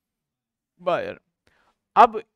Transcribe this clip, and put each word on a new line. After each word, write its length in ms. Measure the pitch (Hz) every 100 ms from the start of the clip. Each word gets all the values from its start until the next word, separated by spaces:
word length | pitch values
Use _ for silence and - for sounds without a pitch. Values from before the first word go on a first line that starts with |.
| _ _ _ _ _ _ _ _
बायर। 400 | 180 160 92 95 _ _ _ _ _ _ _ -
अब 260 | 233 214 -